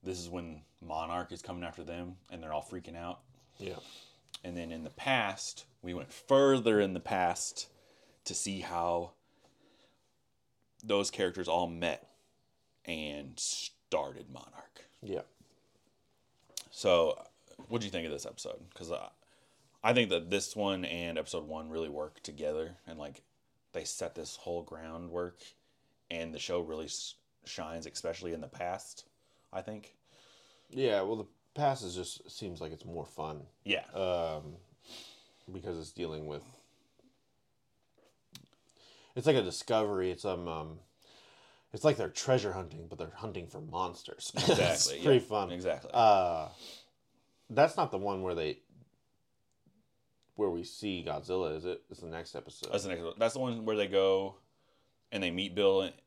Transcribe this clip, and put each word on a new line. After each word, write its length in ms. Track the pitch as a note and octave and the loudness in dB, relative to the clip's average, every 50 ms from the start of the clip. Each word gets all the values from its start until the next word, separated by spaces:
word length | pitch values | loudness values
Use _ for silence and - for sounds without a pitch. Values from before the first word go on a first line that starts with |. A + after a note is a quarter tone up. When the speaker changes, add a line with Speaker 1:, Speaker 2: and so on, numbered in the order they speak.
| - | -6
Speaker 1:
this 160 | F#2 F#2 F2+ | -6 -6 -6
is 100 | F2 E2+ | -8 -8
when 320 | F2 F2+ E2+ E2 D#2 D2+ D#2 _ _ _ | -8 -8 -8 -8 -12 -14 -16 _ _ _
Monarch 500 | F2 E2+ D#2 D#2+ E2 E2 E2+ F2+ F2 - | -10 -6 -4 -4 -2 -2 -2 -4 -4 -6
is 100 | - E2 | -10 -12
coming 220 | - - F2+ F2 F2 | -10 -10 -8 -8 -8
after 200 | E2+ E2 - E2 | -8 -8 -10 -10
them, 340 | D#2 E2+ F2 F2 F2+ F2+ F#2 _ _ | -8 -8 -8 -8 -8 -10 -14 _ _
and 100 | F2+ E2+ | -14 -12
they're 120 | D#2+ D#2 D#2 | -8 -4 -4
all 80 | D2+ - | -4 -4
freaking 320 | - F#2 F2+ E2+ - E2 | -4 -10 -10 -10 -10 -12
out. 260 | E2+ E2+ F2 F#2 - _ _ - - _ _ _ | -10 -8 -10 -10 -10 _ _ -20 -20 _ _ _
Speaker 2:
Yeah. 200 | - G2+ F#2+ F2 - - - - - - - _ _ _ _ - - - | -10 -8 -8 -8 -8 -12 -16 -20 -20 -20 -20 _ _ _ _ -18 -12 -10
Speaker 1:
And 120 | F2+ F2 | -8 -8
then 160 | F2 E2+ E2 | -6 -6 -6
in 120 | E2 D#2+ D#2+ | -8 -8 -8
the 80 | D#2 | -10
past, 760 | - - - C#3 C3 B2 A2 G2+ F#2+ - - - - - - _ _ _ | -10 -6 0 2 2 2 2 0 -2 -6 -8 -10 -10 -12 -18 _ _ _
we 140 | - F2 F2+ | -8 -6 -6
went 160 | F2 C#2 - - | -6 -6 -10 -14
further 640 | - - - C3+ C#3 C#3 C#3 C3+ C3 A2 A#2 G#2+ G#2 | -20 2 6 8 8 10 10 8 8 6 6 8 8
in 140 | G2+ F#2+ F#2 | 6 4 2
the 60 | F2 | -4
past 680 | - - A2+ F#2 F2+ F2 F2 - - - - - - - _ _ _ _ _ _ _ _ _ _ _ | -2 -2 2 4 4 4 2 0 -4 -6 -6 -8 -12 -12 _ _ _ _ _ _ _ _ _ _ _
to 100 | - F#2+ | -6 -4
see 240 | - - G2+ G2 F#2+ | -4 -2 -2 -4 -4
how 520 | E2+ E2+ F2 E2+ E2+ F2 E2+ E2+ F2 F2 - _ _ _ _ _ _ - _ _ _ _ _ _ _ _ _ _ _ _ _ _ _ _ _ _ _ _ _ _ _ _ _ _ - | -6 -4 -2 0 2 4 2 2 0 -4 -10 _ _ _ _ _ _ -20 _ _ _ _ _ _ _ _ _ _ _ _ _ _ _ _ _ _ _ _ _ _ _ _ _ _ -2
those 260 | A2 G#2 G2+ G2 - | 2 4 4 4 2
characters 380 | - - G2+ F2+ F2 F#2+ F2+ | 2 2 2 2 2 0 0
all 180 | E2 E2 F2 F2+ | 2 2 2 2
met 400 | E2+ E2+ E2 F2 E2+ C#2 - - - _ _ _ _ _ _ _ _ _ _ _ _ _ _ _ | 0 -2 0 0 0 0 -2 -8 -18 _ _ _ _ _ _ _ _ _ _ _ _ _ _ _
and 480 | - E2+ D#2 D2+ D2+ D2 D2 C#2+ C2+ - - | -6 -6 -4 -4 -6 -6 -8 -10 -12 -8 -6
started 920 | - - - - - - - _ _ _ - D#2 C#2+ C#2 B1+ - - - | -4 -4 -4 -4 -6 -10 -12 _ _ _ 0 0 0 -2 -8 -12 -14 -14
Monarch. 540 | C2 C2 C2+ - - - - - _ - - _ _ _ | -14 -16 -16 -16 -18 -20 -20 -20 _ -20 -20 _ _ _
Speaker 2:
Yeah. 200 | - - F#2+ D#2+ - - _ _ - _ _ _ _ _ _ _ _ _ _ _ _ _ _ _ _ _ _ _ _ _ - - - - | -10 -6 -6 -6 -6 -10 _ _ -20 _ _ _ _ _ _ _ _ _ _ _ _ _ _ _ _ _ _ _ _ _ -12 -12 -12 -12
Speaker 1:
So, 500 | - - - G2+ F2+ E2+ E2 D#2 - - - - _ _ _ _ - - - | -12 0 4 6 6 8 6 4 2 -2 -6 -18 _ _ _ _ -20 -20 -10
what 140 | - A2+ A#2+ | -4 -4 -2
do 60 | G#2 | -2
you 40 | G2 | -2
think 140 | F#2 F2 E2 | -4 -4 -4
of 60 | D#2+ | -4
this 160 | D2 C#2 - | -6 -6 -8
episode? 320 | A#1+ A#1+ - - - - - - F#2 - | -10 -12 -10 -10 -10 -10 -10 -12 -18 -16
'Cause 160 | - F2 E2 | -14 -6 -6
I, 180 | E2+ - G1+ G1+ - _ _ _ _ _ _ _ _ _ _ _ _ _ - | -6 -6 -6 -12 -16 _ _ _ _ _ _ _ _ _ _ _ _ _ 4
I 100 | A2 A#2+ | 6 6
think 180 | B2 A#2 G2 | 6 6 6
that 180 | G2+ G#2 D#2+ F2 | 4 0 2 2
this 260 | G2 G2+ - - - | 0 0 0 -2 -4
one 300 | G#2+ G#2 G2 G2 F#2 F2+ | -2 0 0 0 0 -2
and 320 | - E2 E2+ F2 E2+ E2 | -4 -4 -4 -4 -2 -2
episode 300 | D#2 D2+ - - E2+ D2+ | -4 -4 -4 -6 -6 -6
one 240 | D2+ D#2 D#2+ D#2 D#2 | -6 -8 -8 -8 -6
really 180 | D#2+ E2 E2 D2+ | -4 -4 -4 -4
work 320 | C#2+ D2 D2+ D2+ - - | -4 -6 -6 -8 -10 -16
together, 560 | - - D2 C#2+ D2+ D2+ D2+ D#2 D#2+ E2 F2 F2+ _ | -16 -16 -10 -4 -4 -2 -2 -2 -4 -6 -8 -16 _
and, 140 | - E2 D#2 | -16 -12 -12
like, 240 | D2 C#2+ C2+ - _ _ _ _ _ _ _ _ _ _ | -12 -12 -12 -16 _ _ _ _ _ _ _ _ _ _
they 140 | - E2 D#2 | -8 -8 -6
set 280 | - - - F2+ E2+ - | -6 -6 -4 -6 -6 -6
this 220 | E2+ D#2 - - | -8 -10 -10 -10
whole 260 | - - F2 E2+ E2+ | -10 -6 -4 -4 -4
groundwork, 760 | E2 - D#2+ D#2+ D#2+ D#2+ D#2+ E2 F2 E2+ E2 F2 F2 F2+ F2 - - - - _ _ _ _ _ _ _ _ _ _ _ | -4 -8 -12 -12 -10 -10 -10 -10 -10 -6 -4 -4 -4 -4 -6 -14 -20 -20 -20 _ _ _ _ _ _ _ _ _ _ _
and 200 | E2+ E2 E2 E2 | -6 -6 -6 -6
the 80 | D#2+ D2+ | -6 -8
show 200 | - - F2 F2 | -4 0 0 0
really 240 | E2+ D#2 D#2 D#2 D#2+ | 0 -2 -4 -6 -6
s-, 300 | C#2+ - - - - - _ _ _ _ _ _ | -6 -6 -8 -8 -10 -12 _ _ _ _ _ _
shines, 420 | - - - E2 D#2 E2 E2 D#2+ | -12 -8 -8 -6 -6 -6 -8 -8
especially 460 | E2 - - - E2+ E2 - F#2 F2 E2 | -8 -10 -4 -4 -4 -4 -4 -4 -6 -6
in 80 | D#2+ | -6
the 60 | D2+ | -8
past, 580 | C2+ - - F2 F2 F#2 - - - - - - _ _ _ _ _ _ _ _ _ | -10 -8 -4 -4 -2 -2 -4 -8 -14 -18 -18 -20 _ _ _ _ _ _ _ _ _
I 100 | - F#2+ | -8 -8
think. 340 | F#2 - G#2+ G#2+ G#2 - _ _ _ _ _ - - - - - _ _ _ _ _ _ | -8 -6 -10 -12 -12 -18 _ _ _ _ _ -20 -20 -20 -20 -20 _ _ _ _ _ _
Speaker 2:
Yeah, 300 | - B2+ C3+ B2 G#2 G2+ F#2+ | -2 2 4 4 6 4 4
well, 120 | G2 A2+ | 2 0
the 100 | A2 G2+ - _ _ _ _ _ | -2 -4 -10 _ _ _ _ _
past 300 | C#3+ D3 C#3 C3+ B2 A2 | 2 2 2 2 2 -4
is 100 | F#2 F2 | -6 -6
just, 340 | F#2 F2+ - - - - - | -6 -6 -6 -8 -12 -14 -16
seems 300 | - - A2 F#2+ F2 D#2+ | -12 -10 -8 -8 -8 -8
like 120 | E2 D#2 D#2+ | -8 -8 -8
it's 120 | D2+ - | -10 -12
more 200 | E2 E2+ E2 D2 | -10 -8 -8 -8
fun. 400 | - - - D#2 D#2 D#2 D2 C#2 - _ _ _ | -8 -8 -8 -6 -6 -6 -10 -12 -16 _ _ _
Speaker 1:
Yeah. 220 | G2+ F#2+ D#2+ - - - | 0 0 0 0 -6 -4
Speaker 2:
Um, 640 | F#2+ F#2+ F2+ F2+ E2+ E2 D#2+ D#2 D2+ D#2 D2+ D#2+ F2+ - _ _ _ _ - - - - - - - _ _ _ _ _ - | -2 0 2 2 2 2 0 -2 -4 -8 -10 -16 -16 -20 _ _ _ _ -20 -18 -18 -18 -18 -20 -20 _ _ _ _ _ -14
because 260 | F#2 F#2+ E2+ G#2+ F2 | -12 -10 -6 -6 -6
it's 140 | E2 D#2+ D#2 | -6 -6 -10
dealing 340 | - E2 F2 D#2+ D#2 D#2 D#2 | -6 -6 -4 -4 -4 -6 -6
with, 180 | D2+ D2 C#2+ - - - - _ _ _ _ _ _ _ _ _ _ _ _ _ _ _ _ _ _ _ _ _ _ _ _ _ _ _ _ _ _ _ _ _ _ - - - _ _ _ _ _ _ _ - - - - - - _ | -6 -8 -8 -10 -14 -20 -20 _ _ _ _ _ _ _ _ _ _ _ _ _ _ _ _ _ _ _ _ _ _ _ _ _ _ _ _ _ _ _ _ _ _ -20 -20 -20 _ _ _ _ _ _ _ -20 -20 -20 -20 -20 -10 _
it's 120 | B2+ B2 | 2 6
like 80 | D#3 D3 | 6 6
a 60 | B2+ G2+ | 6 4
discovery. 680 | F2+ E2+ - - - A#2 A2 G#2+ G#2 G#2 F#2 F#2 F#2 | 2 -2 -6 0 2 4 4 4 4 2 2 2 0
It's, 140 | F2+ - - | 0 -2 -2
um, 220 | G2+ F#2 F2 F2 | -2 -2 -2 -2
um, 320 | E2+ E2 D#2+ D#2 D#2 D#2 D2+ D#2 _ _ _ _ - - - - - - - - - - _ _ _ - | -4 -4 -4 -6 -8 -10 -14 -16 _ _ _ _ -20 -20 -20 -20 -20 -20 -20 -20 -20 -20 _ _ _ -10
it's 100 | G#2+ - | 4 4
like 140 | D3+ C#3 | 4 6
they're 120 | - G2+ D2+ | 6 0 -4
treasure 440 | - - - - C3 B2 G#2 G2+ F2+ | -2 -4 4 6 6 6 6 2 -2
hunting, 340 | F#2+ F#2 D#2+ - D#2 E2 E2 | -2 -6 -6 -10 -14 -12 -12
but 80 | E2+ | -8
they're 140 | - E2+ D#2+ - | -8 -8 -10 -8
hunting 320 | - - - F2+ F#2 F2 | -10 -10 -8 -6 -6 -8
for 140 | E2+ - F#2+ | -8 -10 -12
monsters. 720 | D#2+ D#2 D#2 F2 F#2 F2+ E2+ - - - - - - - - | -10 -6 -2 0 0 0 -2 -8 -12 -14 -12 -10 -10 -6 -2
<laughs> 20 | |
Speaker 1:
Exactly, 280 | - C3+ - E3+ - F#2 F2 D#2+ D2+ - - C#2 | 0 4 4 6 6 6 4 4 4 2 2 0
Speaker 2:
It's 80 | D2 F2 | 2 6
pretty 100 | D3+ C3+ B2 | 8 8 8
Speaker 1:
yeah. 0 | |
Speaker 2:
fun. 320 | - - G#2 G#2 G2 F2 | 6 4 0 0 0 0
Speaker 1:
Exactly. 400 | F2 F2+ F#2 F2+ D2+ C2 - - - | -4 -2 0 0 -2 -2 -4 0 4
Speaker 2:
Uh, 540 | - A2+ A2 G#2 F#2+ F#2 F2 E2+ D#2+ D#2 - - - - - - - - _ _ _ _ _ _ _ _ _ _ _ _ _ | 8 10 10 10 10 8 4 2 0 -2 -6 -10 -14 -16 -16 -16 -18 -20 _ _ _ _ _ _ _ _ _ _ _ _ _
that's 280 | A2 B2 D3 E3 - | 6 6 6 6 6
not 140 | - E3 C3 | 2 0 0
the 60 | - | 0
one 240 | F#2+ G2 G2+ G2 F#2+ F#2+ | -2 0 0 0 0 0
where 120 | F#2 F2 | 0 0
they, 240 | E2+ D#2+ D2+ - - _ _ - - - _ _ _ _ _ _ _ _ _ _ _ _ _ _ _ _ _ _ _ _ _ _ _ _ _ _ _ _ _ _ | 0 0 -2 -2 -4 _ _ -20 -20 -20 _ _ _ _ _ _ _ _ _ _ _ _ _ _ _ _ _ _ _ _ _ _ _ _ _ _ _ _ _ _
where 140 | - G#2+ F#2+ | 0 0 0
we 140 | E2+ E2+ E2+ | 2 -2 -4
see 400 | - - - - G#2 F#2+ F2 D#2+ | -8 -10 -8 -4 -4 -4 -4 -4
Godzilla, 480 | E2 D2 D2+ D2+ - F2+ F#2 F2+ D#2+ D#2 | -4 -4 -4 -2 0 0 2 2 0 -2
is 100 | D#2+ E2 | -2 -4
it? 160 | F2+ F2+ - _ _ | -4 -6 -6 _ _
It's 120 | F#2+ - | -18 -14
the 60 | F2+ | -12
next 280 | E2 E2 E2 E2 - - | -10 -8 -8 -10 -10 -12
episode. 360 | D2+ - - - - - - | -12 -12 -12 -14 -12 -8 -4
Speaker 1:
That's 120 | - E2+ F2 | -2 -2 -2
the 60 | G2 | -2
next 140 | F2+ E2+ E2+ | -4 -4 -4
one. 100 | E2 - | -6 0
That's 160 | G#2 A2+ A2+ - | 2 2 2 2
the 40 | C3+ | 0
one 260 | C3 B2 A#2 A2+ A2 | -2 -2 -2 -2 -2
where 120 | A2 A2 | 0 2
they 100 | G#2+ G2+ | 2 2
go 480 | F#2+ G2 G2 G2 G2 F#2+ F#2+ G2 F#2+ F#2 - _ _ _ _ _ _ _ _ _ _ _ _ _ _ | 4 4 6 6 8 6 6 4 0 -6 -10 _ _ _ _ _ _ _ _ _ _ _ _ _ _
and 100 | - G#2 F#2+ | -4 0 0
they 80 | F2 | 2
meet 240 | E2+ F2+ G2 F#2+ F2 | 2 0 -2 0 2
Bill 260 | G#2 G2+ G2 F#2+ F#2+ F#2+ | 6 6 8 8 6 4
and 100 | E2+ - - _ | 2 -4 -12 _